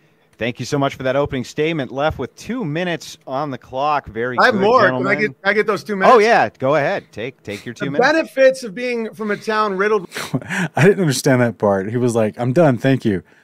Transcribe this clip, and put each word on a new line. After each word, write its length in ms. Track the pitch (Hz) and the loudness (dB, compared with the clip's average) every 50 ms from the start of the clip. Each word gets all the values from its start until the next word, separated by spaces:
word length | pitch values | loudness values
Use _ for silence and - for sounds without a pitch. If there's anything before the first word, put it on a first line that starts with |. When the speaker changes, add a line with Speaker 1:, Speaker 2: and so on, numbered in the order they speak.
| _ _ _ _ _ _ _ | _ _ _ _ _ _ _
Speaker 1:
Thank 220 | - 110 123 123 - | -6 -6 -6 -6 -6
you 80 | 123 | -6
so 140 | - 147 139 | -4 -2 -2
much 160 | 139 135 - | -2 -2 -4
for 80 | - 131 | -4 -4
that 100 | 131 127 | -2 0
opening 300 | 143 143 - 143 127 113 | 0 -2 -2 -4 -6 -8
statement. 480 | - - 147 151 165 170 147 127 - | -6 -4 -2 -2 -2 -2 -4 -6 -6
Left 260 | 120 135 147 156 - 135 | -4 -4 -2 -2 -2 -4
with 160 | 127 - _ | -8 -10 _
two 300 | - - - 233 262 208 | -12 -12 -10 -8 -6 -6
minutes 540 | 147 147 170 185 175 165 - - - - - _ | -6 -4 -4 -4 -4 -6 -8 -10 -14 -20 -18 _
on 280 | 147 131 139 156 143 | -8 -6 -6 -4 -6
the 40 | 127 | -8
clock. 520 | - - - 127 131 143 151 147 135 - 113 | -10 -12 -10 -6 -4 -2 0 -2 -2 -4 -6
Very 280 | 104 113 120 127 123 180 | -6 -6 -4 -2 0 2
Speaker 2:
I 60 | 214 | 2
have 80 | 254 220 | 2 2
Speaker 1:
good, 80 | 190 | 2
Speaker 2:
more. 200 | 196 220 247 247 | 2 2 4 4
Speaker 1:
gentlemen. 300 | 202 170 127 127 - 202 | 4 2 2 0 -2 -2
Speaker 2:
Can 40 | 202 | -2
I 40 | 202 | -2
get, 220 | 214 208 - _ | -2 -4 -4 _
can 80 | 190 196 | -2 0
I 20 | |
get 140 | 208 214 208 214 | 0 0 0 0
those 160 | 202 175 - | -2 -4 -4
two 100 | 214 208 | -6 -2
minutes? 180 | 190 190 214 | 2 6 6
Speaker 1:
Oh, 60 | 254 214 | 6 6
yeah. 300 | 208 233 220 160 120 104 - - | 6 6 4 4 2 0 -2 -2
Go 160 | 131 135 151 | 0 0 2
ahead. 300 | 147 139 170 196 - - _ | 2 0 0 -2 -4 -8 _
Take, 280 | - 101 117 139 - _ _ | -12 -10 -10 -10 -12 _ _
take 200 | 107 101 101 - | -10 -10 -10 -10
your 80 | 120 | -12
two 120 | 117 - - | -10 -8 -8
Speaker 2:
The 80 | - | -4
Speaker 1:
minutes. 200 | 139 226 247 294 | 0 2 2 2
Speaker 2:
benefits 520 | 311 320 269 - - 269 269 262 262 262 247 | 2 0 -2 -2 2 4 4 4 4 2 -4
of 100 | 208 175 | -12 -10
being 400 | 247 247 247 240 233 226 214 - | -8 -6 -6 -4 -4 -6 -8 -8
from 160 | - 220 208 | -8 -6 -6
a 60 | 202 | -6
town 400 | 202 - 226 214 214 214 208 190 | -6 -4 -4 -2 -2 -2 -2 0
riddled 340 | 185 202 214 220 202 170 - | 0 0 0 0 0 -2 -6
Speaker 3:
<laughs> 220 | - - - - - 127 | -10 -12 -8 -6 -6 -6
I 400 | - 127 185 190 175 151 - 127 | -6 -6 -6 -4 -6 -4 0 4
didn't 160 | 151 208 185 196 | 4 4 4 4
understand 420 | 180 147 131 - - 147 127 123 | 2 0 0 0 2 2 4 4
that 180 | 120 117 110 - | 2 0 0 0
part. 300 | 110 101 98 98 95 107 | 0 2 2 0 0 -2
He 80 | 117 | -2
was 200 | 120 127 123 113 | 0 0 0 2
like, 200 | 117 107 104 - | 2 0 0 -2
"I'm 160 | - 123 131 | -2 -4 0
done. 260 | 123 175 165 143 123 110 | 2 4 4 4 4 2
Thank 260 | - 135 131 120 - | 2 0 0 2 0
you." 180 | 113 98 85 - _ _ _ | 0 -2 -2 -4 _ _ _